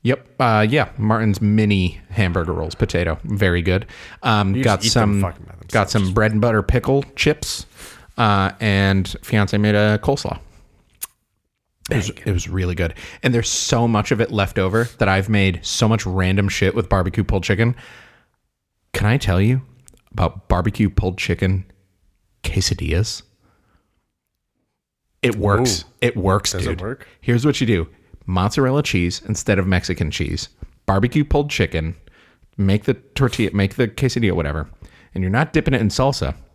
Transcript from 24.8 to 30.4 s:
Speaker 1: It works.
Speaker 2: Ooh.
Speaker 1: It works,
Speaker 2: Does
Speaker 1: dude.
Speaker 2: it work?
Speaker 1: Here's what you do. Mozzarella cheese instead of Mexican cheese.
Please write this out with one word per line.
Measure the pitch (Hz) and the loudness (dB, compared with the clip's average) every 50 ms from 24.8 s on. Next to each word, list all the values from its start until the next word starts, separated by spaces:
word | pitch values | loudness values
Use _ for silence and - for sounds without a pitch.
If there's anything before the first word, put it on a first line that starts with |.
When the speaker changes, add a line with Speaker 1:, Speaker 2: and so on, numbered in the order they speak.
| _ _ _ _ _ _ _ _ - | _ _ _ _ _ _ _ _ -2
Speaker 1:
It | 120 101 | -2 -2
works. | 104 98 101 101 104 131 123 95 82 - | 0 0 2 2 2 2 0 -2 -4 -8
Speaker 2:
Ooh. | - _ _ | -14 _ _
Speaker 1:
It | - 120 - | -2 -2 -2
works, | 107 92 95 92 104 - - | 0 0 2 2 2 0 -4
Speaker 2:
Does | - 92 - | -4 -4 -4
Speaker 1:
dude. | 82 80 80 | -4 -4 -6
Speaker 2:
it | |
work? | 90 110 135 - - - _ _ | -8 -10 -10 -12 -16 -20 _ _
Speaker 1:
Here's | - - 120 120 123 | -2 0 0 2 2
what | 151 - - | 2 0 2
you | 131 | 2
do. | 110 110 87 80 - - _ _ _ - - _ - | 2 2 0 0 -4 -8 _ _ _ -20 -14 _ -2
Mozzarella | 92 92 92 107 - - 135 127 131 147 - | 0 0 0 0 0 0 0 2 2 0 0
cheese | - - 95 87 87 87 - - | 0 0 0 0 0 -4 -6 -6
instead | - 104 - - - 101 | -6 -6 -4 -2 0 0
of | 95 90 | 0 2
Mexican | 95 92 90 - - 90 - 85 76 | 2 0 0 0 -2 -4 -4 -4 -4
cheese. | - - 71 69 - - | -2 -4 -4 -4 -4 -6